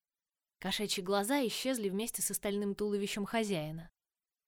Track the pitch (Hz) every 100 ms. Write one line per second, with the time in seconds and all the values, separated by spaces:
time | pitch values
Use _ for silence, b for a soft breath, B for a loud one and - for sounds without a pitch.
0 | _ _ _ _ _ - 185 - 202 -
1 | 185 202 202 285 240 - 262 254 196 190
2 | 233 - - 196 208 202 202 196 208 202
3 | 196 220 202 233 214 180 151 165 165 _
4 | _ _ _ _